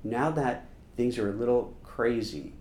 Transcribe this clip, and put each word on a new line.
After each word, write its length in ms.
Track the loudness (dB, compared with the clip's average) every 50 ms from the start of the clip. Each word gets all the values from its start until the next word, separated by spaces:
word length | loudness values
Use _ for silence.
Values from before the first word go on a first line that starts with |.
Now 280 | -4 -2 0 2 2 2
that 360 | 2 2 0 0 0 -2 -8 -16 -18 -20 -20 -12 -2
things 220 | 0 0 2 2 2
are 120 | 0 0
a 40 | 0
little 400 | 0 2 4 4 4 2 0 -10 -16
crazy 720 | -16 -12 -2 2 2 2 2 2 -2 -4 -6 -8 -10 -10 -14 -16